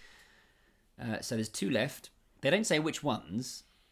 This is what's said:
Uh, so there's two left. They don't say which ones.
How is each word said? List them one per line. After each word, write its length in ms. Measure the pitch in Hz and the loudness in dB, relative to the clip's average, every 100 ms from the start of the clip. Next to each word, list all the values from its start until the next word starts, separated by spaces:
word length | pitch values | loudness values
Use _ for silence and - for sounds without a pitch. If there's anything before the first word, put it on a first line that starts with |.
| - - - - _ _ _ _ _ - | -20 -20 -20 -20 _ _ _ _ _ -10
Uh, 200 | 120 107 | -4 -4
so 140 | - 113 | -2 -2
there's 120 | 110 | -2
two 220 | - 98 | -2 0
left. 400 | 117 131 - - _ _ - | 2 2 -2 -18 _ _ -2
They 100 | 131 | 2
don't 160 | 190 220 | 4 4
say 120 | 156 | 2
which 220 | 156 - | 2 0
ones. 640 | 147 107 69 101 - - - _ _ | 0 -2 -2 -4 -4 -10 -16 _ _